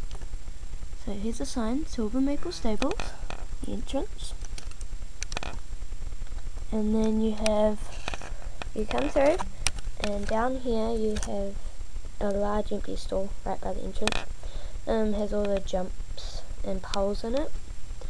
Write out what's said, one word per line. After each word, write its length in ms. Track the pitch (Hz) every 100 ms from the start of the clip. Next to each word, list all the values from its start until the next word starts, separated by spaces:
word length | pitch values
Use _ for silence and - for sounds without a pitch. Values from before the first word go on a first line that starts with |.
| - - - - - - - - - - -
So 60 |
here's 280 | 196 220 -
a 60 | 277
sign, 400 | 254 220 269 320
Silver 340 | - 214 262
Maple 320 | 269 285 339
Stables, 480 | - 226 214 - - - - - - - -
the 80 | -
entrance. 600 | 202 - 269 349 - - - - - - - - - - - - - - - - - - - - - - - - - -
And 240 | 220 208
then 280 | 220 220 220
you 100 | 220
have, 460 | 214 214 208 214 214 - - - - - - - - -
you 100 | 214
come 240 | 214 240 277
through, 300 | 294 285 359 - - - - - -
and 260 | 208 202 208
down 300 | 220 247 262
here 300 | 247 226 226
you 260 | 233 214 208 226
have 280 | 202 202 - - - - - - -
a 80 | 208
large 420 | 202 208 208 -
empty 260 | 202 - 190
stall 340 | - 190 196 - 196
right 160 | 185
by 100 | 190
the 80 | -
entrance. 380 | 190 - 208 - - - - - - - -
Um, 280 | 226 214
has 180 | 208 208
all 120 | 208
the 160 | 202 196
jumps 840 | 190 185 185 - - - - - - -
and 200 | 202 190
poles 420 | - 202 196 208
in 100 | 226
it. 160 | 262 330 - - - - -